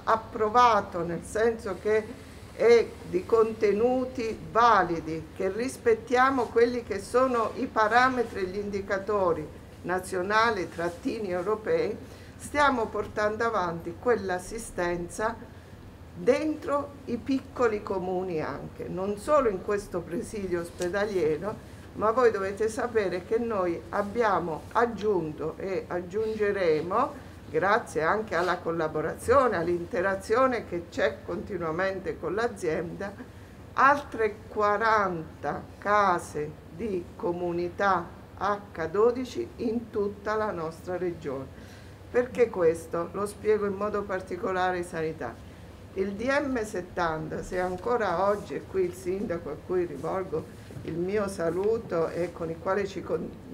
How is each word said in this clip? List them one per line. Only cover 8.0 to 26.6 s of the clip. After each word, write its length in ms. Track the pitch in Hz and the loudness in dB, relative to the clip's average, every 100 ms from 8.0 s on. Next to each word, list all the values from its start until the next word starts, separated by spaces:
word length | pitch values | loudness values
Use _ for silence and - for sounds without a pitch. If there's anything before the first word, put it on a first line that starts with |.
| 262 247 226 196 | 6 4 -2 -2
e 40 | 185 | -4
gli 120 | 202 | -2
indicatori 840 | 202 196 196 190 208 208 180 151 151 - - - | -4 -4 -2 -2 0 2 2 2 -4 -12 -18 -12
nazionali, 880 | 170 180 180 185 190 214 233 202 170 | -4 -4 -2 -4 2 4 4 2 -4
trattini 640 | 170 170 - 269 226 202 | -2 -4 -2 -4 -4 -2
europei, 640 | 180 180 214 - 165 190 233 - - - - | -2 -2 -2 0 0 0 -4 -10 -16 -16 -14
stiamo 480 | - 294 277 247 214 | -4 4 4 4 -2
portando 580 | 208 208 214 208 214 233 | -4 -4 0 0 2 0
avanti 500 | 214 180 165 160 170 | 0 -2 -4 -8 -4
quell'assistenza 1500 | 247 220 190 180 - 226 - - 175 175 175 - 220 226 - - - - - - - 170 | 0 2 0 -4 -4 -10 -8 -4 -2 -2 -6 -4 -4 -4 -12 -18 -18 -18 -18 -18 -16 -2
dentro 760 | 180 277 311 302 - 285 - - - | 2 4 2 -2 -2 -2 -2 -10 -6
i 120 | 233 | -6
piccoli 640 | - 269 - - 240 208 | -2 -4 -4 0 0 0
comuni 600 | 208 190 185 180 185 160 | -2 -4 -2 -2 -2 -2
anche, 460 | 123 143 151 - 156 | -2 -6 -10 -10 -8
non 300 | 175 196 202 | -4 -4 -4
solo 320 | - 302 240 | 4 4 4
in 120 | 185 | 0
questo 360 | - 202 202 180 | -2 -2 -2 -6
presidio 600 | 160 196 190 220 185 175 | -4 -6 -6 -6 -2 -2
ospedaliero, 1120 | 170 - 180 202 214 185 156 151 196 226 - - - | -4 -4 -2 0 0 2 2 0 -4 -8 -12 -16 -12
ma 180 | - 214 | -2 2
voi 200 | 226 240 | 6 4
dovete 360 | 202 196 202 220 | 4 -2 0 -2
sapere 540 | 262 240 220 190 180 - | 0 0 0 0 -2 -2
che 120 | 226 | -2
noi 420 | 233 208 180 170 - | 0 0 0 -2 -4
abbiamo 760 | 202 202 233 220 175 170 151 - | -4 -2 2 2 2 0 -6 0
aggiunto 840 | 220 240 196 208 185 156 151 156 - | 2 2 2 2 2 0 -4 -6 -4
e 280 | 185 175 - | -4 -4 -2
aggiungeremo, 1400 | 180 180 202 220 214 202 196 | -6 -4 -2 -2 0 2 4